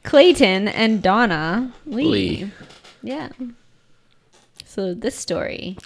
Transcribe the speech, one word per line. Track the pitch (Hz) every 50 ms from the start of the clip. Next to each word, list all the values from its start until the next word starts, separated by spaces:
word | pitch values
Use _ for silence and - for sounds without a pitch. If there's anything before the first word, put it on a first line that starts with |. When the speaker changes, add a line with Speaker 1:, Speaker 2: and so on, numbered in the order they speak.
| -
Speaker 1:
Clayton | - - 277 339 359 302 - 269 190 185 190 202 214
and | - - 226 220 220 202
Donna | 170 190 196 226 247 208 170 151 156 165 180 233 262 247 233 - -
Lee. | 311 208 233 294
Speaker 2:
Lee. | - - 202 190 175 160 - 190 202 - - - - - - - - - _ -
Speaker 1:
Yeah. | 220 262 311 302 - - - 254 240 233 - _ _ _ _ _ _ _ _ _ _ _ _ _ _ _ _ _ _ _ - -
So | - - 208 190 185 180
this | 202 220 254 -
story. | - - - - - - - - - - 180 190 - -